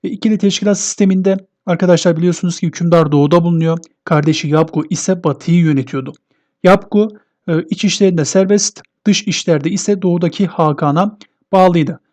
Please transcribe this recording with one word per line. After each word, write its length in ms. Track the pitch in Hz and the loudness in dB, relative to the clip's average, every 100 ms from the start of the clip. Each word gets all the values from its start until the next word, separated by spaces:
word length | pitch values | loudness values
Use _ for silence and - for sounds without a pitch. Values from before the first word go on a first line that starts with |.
E, 40 | 190 | -8
ikili 300 | 202 220 214 | -4 0 2
teşkilat 400 | 202 - 202 196 | 0 0 0 0
sisteminde 580 | - - 196 185 190 190 _ _ - | -4 0 0 2 0 -2 _ _ -6
arkadaşlar 500 | 170 180 170 180 160 | -2 2 2 2 0
biliyorsunuz 440 | 175 170 180 170 | -2 -2 -6 -4
ki 60 | 170 | -6
hükümdar 460 | - 170 170 156 | -4 2 2 4
doğuda 320 | 147 147 175 | 2 4 2
bulunuyor. 340 | 170 165 160 165 - _ | 2 0 0 -2 -8 _
Kardeşi 440 | - 156 151 156 151 | -2 0 2 -2 0
Yapgu 360 | 156 160 151 156 | 0 0 -4 -4
ise 340 | 180 - 185 | -6 -4 -2
batıyı 340 | 165 143 - 175 | -2 -4 0 2
yönetiyordu. 540 | 160 139 123 139 131 - _ _ _ _ | 2 0 -2 -8 -10 -16 _ _ _ _
Yapgu, 460 | 180 196 - 208 214 208 _ _ - | 2 2 2 -2 -2 -6 _ _ -4
e, 140 | 160 | -4
iç 220 | - - | -4 -4
işlerinde 400 | 202 - 196 175 | -2 0 0 0
serbest, 580 | 143 190 190 208 - - _ _ - | 0 0 2 0 -2 -10 _ _ -2
dış 160 | 202 | -2
işlerde 480 | - - - 156 147 | -2 -6 -2 -2 -2
ise 320 | 196 - 202 | -4 -4 -2
doğudaki 440 | 185 175 170 - 185 | -2 -2 -2 -2 -4
Hakan'a 720 | - 156 143 147 151 202 - - _ _ | 0 -2 0 0 0 -2 -4 -20 _ _
bağlıydı. 480 | 190 185 170 151 147 _ | 4 4 2 -2 -6 _